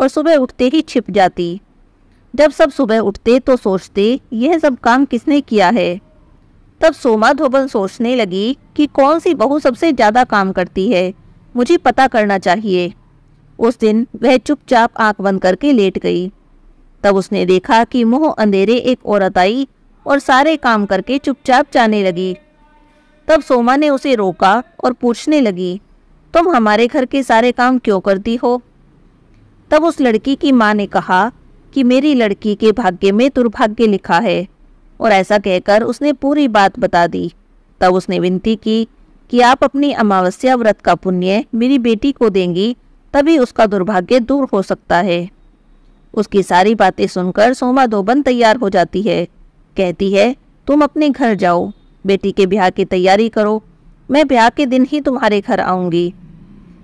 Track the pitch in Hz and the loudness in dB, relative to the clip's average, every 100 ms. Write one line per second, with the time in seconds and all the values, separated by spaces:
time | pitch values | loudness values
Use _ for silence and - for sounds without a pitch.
0 | 269 - 302 302 254 - 254 311 302 240 | -2 0 2 2 0 -2 -2 0 -2 -4
1 | 220 190 180 - 175 185 _ _ _ _ | -2 0 0 0 -8 -8 _ _ _ _
2 | _ _ _ 247 294 - 320 - 240 220 | _ _ _ 0 0 2 0 0 0 0
3 | 202 - - 254 262 254 214 - - - | -2 -2 0 0 2 -2 0 -4 -4 -2
4 | 208 262 - 220 262 339 302 247 233 254 | -2 -2 -6 -4 -2 0 0 0 0 2
5 | 277 240 - 285 - 214 180 240 175 180 | 0 -2 -2 -2 0 0 2 0 -2 -6
6 | - _ _ _ _ _ _ - 320 294 | -12 _ _ _ _ _ _ -2 0 0
7 | 262 220 226 285 294 269 269 226 190 - | 0 2 2 0 0 0 -2 -4 -4 -4
8 | 233 254 208 190 220 277 _ - 294 - | -2 -2 -2 -4 -4 -6 _ -4 -2 0
9 | 269 320 370 320 220 294 285 247 339 262 | 0 2 -2 -2 -2 0 -2 0 -2 2
10 | 214 233 254 202 190 190 180 - 190 190 | 2 2 0 0 -2 -4 -4 -4 -2 0
11 | 185 190 - - _ 240 247 339 262 247 | -2 -8 -20 -20 _ -4 0 0 0 0
12 | 262 233 208 196 185 180 214 180 175 - | 0 0 0 -2 -2 -2 -2 -2 -4 -8
13 | _ _ _ _ _ - 233 - 214 220 | _ _ _ _ _ -4 -2 0 0 0
14 | 240 - 240 254 - 294 - 240 233 - | -4 -2 0 0 0 -6 0 0 0 0
15 | 214 208 196 190 185 185 285 254 190 196 | -2 -2 -2 0 0 0 2 2 2 -2
16 | 180 175 185 - _ _ _ _ _ _ | -4 -4 -6 -12 _ _ _ _ _ _
17 | 202 190 180 202 180 185 - 226 233 254 | 0 0 -2 -2 0 0 2 0 2 0
18 | 226 254 311 - 214 196 196 247 247 254 | 0 2 0 0 0 2 2 0 0 -4
19 | - 208 190 190 185 247 269 _ _ _ | -2 0 0 0 0 0 -6 _ _ _
20 | - 277 285 262 294 311 254 220 202 196 | -4 -2 2 2 2 0 0 0 0 -4
21 | 202 277 - 262 - 254 294 277 226 214 | -2 -4 -4 -6 0 0 0 0 0 0
22 | 190 180 185 180 _ _ _ _ _ _ | -2 -4 -6 -8 _ _ _ _ _ _
23 | _ _ - 320 - 254 240 277 302 269 | _ _ 0 0 2 0 2 0 0 -2
24 | 285 240 190 170 185 220 254 - 254 247 | 0 0 -2 0 0 0 -2 -6 -6 -2
25 | 240 226 - 302 226 180 185 190 _ _ | -4 -4 0 0 0 -2 -6 -8 _ _
26 | _ _ _ 330 349 269 214 214 233 302 | _ _ _ 0 2 2 2 2 0 0
27 | 254 277 262 226 247 240 247 254 - 190 | -2 -2 0 0 0 0 0 0 0 -2
28 | 202 190 220 233 247 247 - _ _ _ | 0 -2 -2 -4 -2 -4 -8 _ _ _
29 | _ _ _ _ _ _ - 302 330 - | _ _ _ _ _ _ -2 0 2 0
30 | 254 220 - 277 285 254 208 208 202 190 | 0 0 -2 -2 2 2 2 0 -2 -4
31 | 165 185 214 - _ _ _ 269 240 254 | -2 0 -2 -6 _ _ _ -2 2 2
32 | 302 262 220 196 214 202 220 214 185 175 | 2 0 0 -2 -4 -2 0 0 -2 0
33 | 196 202 269 269 233 202 226 214 226 196 | 0 2 0 0 -2 0 -2 0 0 0
34 | - 170 226 175 190 _ _ _ _ - | 0 -2 0 -4 -6 _ _ _ _ -4
35 | 226 196 185 208 202 180 - 208 233 240 | 0 2 2 0 0 -2 2 0 0 -2
36 | 285 277 269 294 277 214 196 247 185 175 | -2 -2 -2 0 0 2 0 0 -2 0
37 | 170 180 175 - _ _ _ - 185 185 | 0 -2 -8 -12 _ _ _ -2 0 0
38 | - 180 175 180 220 220 220 220 226 _ | -2 -2 -2 -2 -2 -4 -2 -2 -4 _
39 | _ _ _ 240 240 269 277 277 285 240 | _ _ _ 2 4 4 0 0 -2 0
40 | 208 190 180 - 254 254 220 202 - 175 | 0 2 0 -2 0 2 0 0 0 0
41 | 185 180 180 202 - 220 247 277 233 220 | -2 -2 0 -2 -2 -2 0 0 0 0
42 | 277 - 226 190 180 170 214 247 _ _ | -2 0 0 0 -2 -2 -4 -6 _ _
43 | _ 277 285 330 247 - 220 202 180 190 | _ 0 2 2 0 0 0 0 -2 -2
44 | 175 254 226 277 262 202 190 190 - 175 | 0 0 0 -2 -2 -2 -2 -6 -2 -2
45 | 196 175 180 _ _ _ _ _ _ _ | 0 -2 -6 _ _ _ _ _ _ _
46 | _ - 208 202 180 180 196 220 185 - | _ -6 -2 -2 2 2 2 2 0 0
47 | 196 185 180 180 226 262 247 262 254 214 | -4 -4 -4 0 0 0 -2 0 0 0
48 | 196 277 262 247 226 214 202 190 175 180 | 0 0 0 2 2 2 0 0 0 -2
49 | 208 170 175 _ - _ _ - 180 165 | -2 -2 -4 _ -20 _ _ -4 -4 -2
50 | 190 196 220 277 _ _ - 294 285 302 | 0 2 0 -2 _ _ -2 0 0 0
51 | 302 247 254 202 180 175 190 - _ _ | -2 0 -2 0 0 0 -2 -10 _ _
52 | 190 196 196 196 190 208 185 185 185 190 | -2 -2 -2 0 0 2 0 -2 -4 0
53 | 180 202 226 220 208 214 - _ - - | 2 2 0 -2 -2 -4 -8 _ -20 -18
54 | - 269 285 247 226 - 277 254 262 302 | -4 0 2 2 2 0 -2 0 0 -2
55 | 285 254 220 208 202 196 - 185 180 170 | -2 -2 0 -2 -2 -2 -2 -4 -2 -2
56 | 175 - - - - - - - | -2 -6 -20 -20 -20 -20 -20 -20